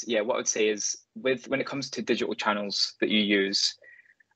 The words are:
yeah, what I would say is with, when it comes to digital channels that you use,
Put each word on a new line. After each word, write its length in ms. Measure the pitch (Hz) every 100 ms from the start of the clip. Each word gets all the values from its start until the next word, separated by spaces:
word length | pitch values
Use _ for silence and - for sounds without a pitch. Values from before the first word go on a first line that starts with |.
| 110
yeah, 140 | 113
what 120 | 107
I 40 | 113
would 100 | 117
say 200 | - 107
is 300 | 104 - - _
with, 320 | 113 123 127 -
when 140 | 135
it 80 | -
comes 200 | 139 139
to 120 | -
digital 320 | 110 110 117
channels 640 | - 110 104 101 - - -
that 80 | -
you 120 | 107
use, 560 | 101 101 98 98 - - - - _ _ _